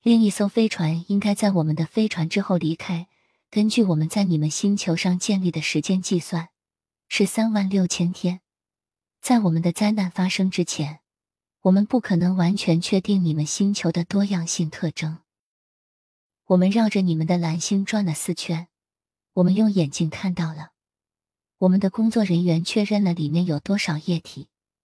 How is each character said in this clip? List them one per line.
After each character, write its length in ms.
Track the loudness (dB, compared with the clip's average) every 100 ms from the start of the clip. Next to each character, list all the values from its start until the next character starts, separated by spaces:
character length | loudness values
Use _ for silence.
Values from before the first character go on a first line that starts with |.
另 220 | 4 4
一 80 | 4
艘 180 | 2 0
飞 200 | 2 0
船 340 | 0 -2 -2 -2
应 120 | -2
该 140 | 0
在 160 | 0 2
我 120 | 2
们 140 | 0 0
的 80 |
飞 240 | -2 0 -2
船 180 | 0 -2
之 140 | -2
后 160 | 0 -2
离 180 | 0
开， 340 | -4 -6 -8 -8 _ _ _ _
根 180 | 0 0
据 140 | 2
我 120 | 2
们 140 | 2 0
在 160 | 0
你 140 | 0 2
们 100 | 0
星 260 | 0 0
球 220 | 0 -2 -2
上 220 | 0 -2
建 240 | 0 0
立 80 | 0
的 100 | -2
时 220 | -2 -2
间 180 | 0 -2
计 180 | 0 -4
算， 300 | -2 -8 -8 _ _ _ _ _ _
是 160 | 0 0
三 260 | 0 0
万 160 | 0 0
六 180 | 0 0
千 240 | 0 -2
天。 300 | -2 -4 -4 _ _ _ _ _ _ _ _
在 180 | 2 2
我 120 | 4
们 120 | 2
的 80 | 0
灾 220 | 0 0
难 180 | 0 -2
发 180 | -2 -2
生 220 | 0 -2
之 140 | 0
前， 340 | -4 -4 -8 -8 _ _ _ _ _ _
我 100 | 2
们 160 | 4 4
不 140 | 0
可 160 | 2 0
能 180 | 2
完 220 | 2 0 0
全 240 | 2 0
确 200 | 2 0
定 240 | 2 0
你 80 | 2
们 140 | 0 -2
星 260 | 0 -2
球 200 | 0 -2
的 100 | -2
多 220 | -2 -2
样 200 | 0 -2
性 240 | -4 -4 -4
特 220 | -4 -6
征。 320 | -4 -8 -10 _ _ _ _ _ _ _ _ _ _ _ _ _
我 100 | 4
们 120 | 4
绕 200 | 2 2
着 140 | 2
你 120 | 0
们 100 | 0
的 140 | 0 0
蓝 220 | -2 -4
星 240 | -2 -2
转 200 | 0 -2
了 80 | -2
四 200 | -4 -6
圈， 320 | -8 -6 -6 -8 _ _ _ _ _ _
我 80 | 0
们 100 | 2
用 160 | 4 2
眼 180 | 2 0
睛 220 | -2 -4
看 240 | -2 -6
到 180 | -4 -6
了。 200 | -8 -16 _ _ _ _ _ _ _ _ _
我 100 | 2
们 100 | 4
的 100 | 0
工 220 | 0 0
作 140 | 2
人 180 | 2 2
员 220 | 2 0
确 180 | 0 -2
认 220 | 0 2
了 100 | 2
里 140 | 0 0
面 180 | 0 0
有 140 | -2
多 180 | -2 -2
少 180 | -2 -4
液 220 | -2 -4
体， 300 | -6 -18 -18 _ _ _